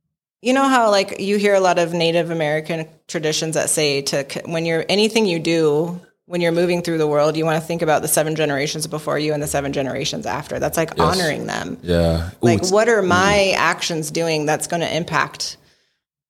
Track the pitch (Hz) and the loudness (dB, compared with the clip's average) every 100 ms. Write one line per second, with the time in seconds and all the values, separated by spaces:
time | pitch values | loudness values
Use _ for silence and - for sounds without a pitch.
0 | _ _ _ _ 233 262 269 262 226 202 | _ _ _ _ 0 2 4 4 4 4
1 | 196 - 196 208 202 196 185 175 170 170 | 0 -4 -2 2 4 4 4 4 0 0
2 | 165 170 165 165 151 151 156 165 156 - | 2 2 0 -2 0 -2 -4 -6 -8 -14
3 | - 170 151 151 160 156 - - 151 139 | -10 -4 -2 -2 -2 -2 0 0 0 0
4 | 139 147 139 - - 165 165 165 156 196 | -2 -4 -4 -8 -6 -4 -2 -2 0 2
5 | 220 220 208 165 160 165 156 147 170 175 | 2 2 0 0 0 2 2 2 -2 -6
6 | - _ - 175 170 165 175 175 170 160 | -14 _ -8 -2 0 2 2 0 -2 0
7 | 151 147 151 156 160 160 156 170 160 143 | 2 2 2 2 0 -2 -2 -2 0 0
8 | 151 - 151 156 151 139 147 156 160 151 | 2 0 0 0 -2 -2 -4 -6 -6 -6
9 | 151 143 151 151 147 147 139 143 135 127 | -4 -2 -2 -2 -2 -4 -2 -4 -4 -4
10 | - 160 117 117 151 123 143 160 160 - | -6 -6 -6 -8 -6 -4 -2 -2 -2 0
11 | - 185 165 127 113 - 90 - 87 85 | 0 2 -2 -2 -4 -6 -8 -6 0 2
12 | 85 82 82 - 120 104 185 202 220 226 | 4 2 -2 0 2 4 4 2 4 2
13 | 185 180 196 202 196 - 160 175 - 165 | 4 4 4 4 2 2 0 0 -2 -4
14 | 151 160 165 156 147 151 - 175 160 156 | -4 -2 0 0 0 -2 -2 -4 -2 -2
15 | 165 156 143 - - - _ _ _ _ | -2 -2 -2 -4 -10 -10 _ _ _ _
16 | _ _ | _ _